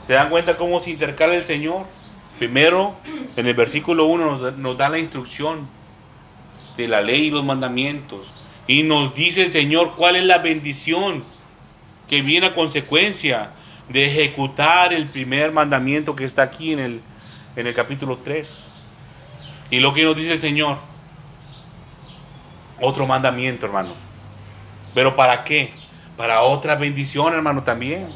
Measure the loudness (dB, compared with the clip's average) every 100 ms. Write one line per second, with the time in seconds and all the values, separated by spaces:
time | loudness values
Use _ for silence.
0 | 4 2 4 2 0 -2 0 -2 -4 -6
1 | -6 2 2 2 -2 -4 -4 -6 -8 -18
2 | -20 -20 -20 -6 0 4 6 6 0 -4
3 | -14 -14 -10 -2 0 2 2 0 0 2
4 | 4 4 0 -2 -6 -6 -6 -2 0 0
5 | -6 -10 -12 -6 -6 -6 -12 -18 -20 -20
6 | -20 -20 -20 -20 -20 -20 -16 -8 0 2
7 | 4 2 2 0 -2 -2 -2 -4 -4 -6
8 | -12 -16 -16 -20 -20 -14 2 2 4 2
9 | 0 -2 -2 2 2 2 2 2 2 2
10 | 2 4 4 4 2 -2 -4 -6 -4 -2
11 | -2 -4 -10 -20 -20 -20 -20 -20 -20 -20
12 | -2 -2 2 2 2 0 -2 -2 0 2
13 | 2 0 -2 -2 -4 -14 -20 -20 -4 0
14 | 2 2 0 -2 -6 0 4 4 4 2
15 | -4 -8 -4 0 0 2 2 0 0 -2
16 | -2 -6 -4 0 0 0 -6 -4 -4 -8
17 | -16 -20 -20 -20 -14 -8 -4 -2 -4 -4
18 | -6 -8 -6 -8 -8 -18 -20 -20 -20 -20
19 | -20 -20 -20 -20 -20 -20 -2 2 2 4
20 | 2 2 -2 -2 -2 0 -2 -4 -10 -20
21 | -20 -20 -20 -20 -20 -20 -20 -20 -20 -20
22 | -20 -20 -20 -20 -20 -20 -20 -2 -2 0
23 | 0 2 2 0 -4 -4 -4 -4 -4 -10
24 | -20 -20 -20 -20 -20 -20 -20 -20 -4 2
25 | 2 6 4 4 0 -2 -2 -10 -20 -20
26 | -20 -6 0 4 4 2 0 0 0 -4
27 | -4 0 0 0 -2 -2 -2 -4 -4 -8
28 | -10